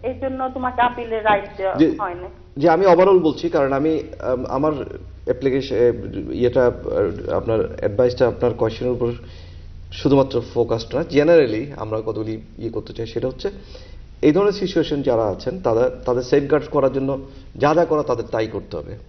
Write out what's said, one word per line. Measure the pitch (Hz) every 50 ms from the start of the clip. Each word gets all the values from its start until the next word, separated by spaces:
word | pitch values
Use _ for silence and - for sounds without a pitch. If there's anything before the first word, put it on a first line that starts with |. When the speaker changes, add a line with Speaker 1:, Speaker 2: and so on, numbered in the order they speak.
| -
Speaker 1:
এই | 240 262 -
জন্য | 277 262 262 262 262 262
তোমাকে | 254 269 254 254 247 -
আপিলের | 240 247 240 - 240 226 220 220 214
রাইট | 220 208 202 196 196 -
দেওয়া | - 190 190 180
Speaker 2:
যে, | - 156 156 - -
Speaker 1:
হয় | 208 185 175
না। | 175 180 196 - - - - -
Speaker 2:
যে | 139 139 170
আমি | 160 170 196
overall | 190 175 165 185 196 196 180
বলছি, | 165 160 139 - - 170
কারণ | 165 160 139 135 139
আমি, | 135 147 160 160 151 - - - -
আম, | - 120 131 123 127
আমার | - - 131 147 156 151 135 117 - - - - - - - -
application, | - 101 - 135 135 127 139 131 - 123
এ, | 101 120 120 117 120 - 110 - 98 - -
ইয়েটা, | 64 90 123 123 117 135 123
আহ, | 123 120 - - - 53 82 104 92 - - - - -
আপনার | 90 - - 113 110 95 - -
অ্যাডভাইসটা | - - 107 101 101 123 123 120 - 135
আপনার | 117 107 - 123 120 113
কোয়েশ্চেনের | - 113 110 107 - 123 123 123
উপর | 120 123 120 120 120 - - - - - - - - - - - - - - -
শুধুমাত্র | - - - 135 139 131 131 - 123 110 - -
focused | 117 117 113 117 113 - - -
না, | 131 170
generally | - - 139 147 160 170 160 143 117 107 110 135 143 135
আমরা | - 113 107 107 107 110
কতগুলি | 110 107 104 107 110 110 110 110 - -
ইয়ে | - - 113
করতে | 113 110 - - -
চাই, | - 117
সেটা | 113 - 117 120
হচ্ছে | 131 131 - - 202 202 - - - - - - - - - - - - -
এই | - 151
ধরনের | 151 180 202 208
situation | 190 196 196 180 - 170 151 - 151 143
যারা | 135 135 120 113 113
আছেন | 104 92 90 - 127 - 95
তাদের, | - 127 110 113 123 127 127 - -
তাদের | 127 123 123 127
সেফগার্ড | - - 143 139 139 151 147 143
করার | - - 147 131 131 127
জন্য | 135 135 135 139 135 135 - - - - - -
যা | - - 147 156
যা | 165 170
করা | 160 156 151 143
তাদের | - 123 113 110
তাই | - - 113 110
করতে | 107 104 101 - - -
হবে। | 80 73 78 98 110 -